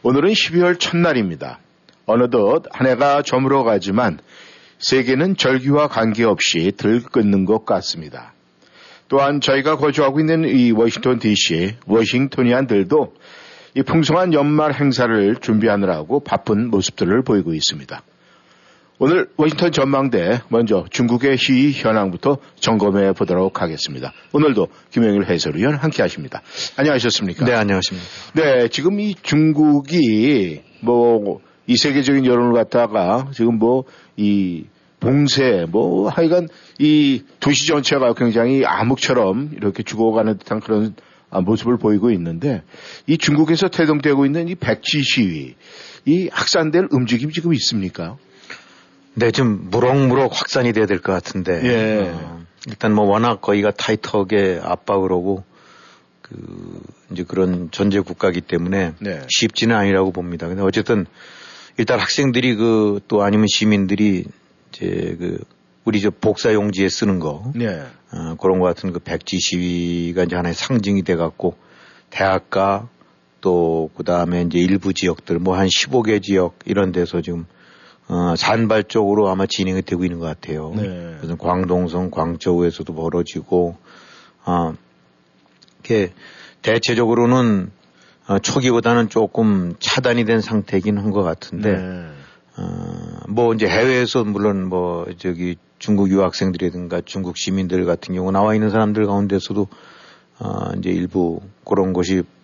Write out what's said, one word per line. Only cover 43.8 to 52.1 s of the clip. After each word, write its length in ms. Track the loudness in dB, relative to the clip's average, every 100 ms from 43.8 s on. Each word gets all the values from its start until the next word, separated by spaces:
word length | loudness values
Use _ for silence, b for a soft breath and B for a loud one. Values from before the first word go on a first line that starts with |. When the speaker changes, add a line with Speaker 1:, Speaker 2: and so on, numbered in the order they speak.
| 0 2 2 2 2
Speaker 1:
있는 220 | 0 -4
이 80 | -6
백지 480 | -4 -4 -2 -2
시위, 520 | 0 0 0 -2 -10 -18 B B B B 0
이 240 | 0 0
확산될 560 | -4 -2 0 2 0 0
움직임이 420 | 0 0 -2 -2
지금 200 | -4 0
있습니까? 640 | 0 0 -2 -4 -8 -12 -12 _ B B B B B B _ _ 0
Speaker 2:
네, 140 | 0
지금 380 | 2 0 0 -2
무럭무럭 680 | 0 2 4 4 4 2 -2
확산이 360 | -4 0 0
돼야 120 | 2 2
될 140 | 0
것 140 | 0
같은데. 480 | -4 -4 -6 -2 0
Speaker 1:
예. 460 | 2 2 2 0 -2